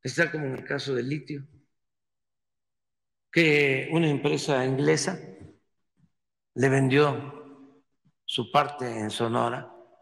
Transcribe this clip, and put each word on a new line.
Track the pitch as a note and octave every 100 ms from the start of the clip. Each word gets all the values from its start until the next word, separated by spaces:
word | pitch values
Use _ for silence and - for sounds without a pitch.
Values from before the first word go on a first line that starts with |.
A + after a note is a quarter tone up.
Está | C3 C#3+ E3
como | D#3 C#3+
en | B2+
el | -
caso | C#3+ B2+
del | B2+ B2
litio, | D3+ - C#3 C#3 - _ _ _ _ _ _ _ _ _ _ _ _ _ _ _ _ _
que | - D#3+ D3 C#3+ C3+ C3+
una | D#3+ E3
empresa | C#3 D3 D3 D3 C#3 C3
inglesa | C3 D3 D#3 - - - - - _ _ _ _ _ _ _ _ _ _ -
le | C3+
vendió | C3+ C3+ C3+ D3 C3+ - - - - - _ _ _ _ _ -
su | - A2+
parte | C#3+ C#3 - B2
en | A2+ G#2+
Sonora | - A#2 A#2 A#2 A#2+ - - - _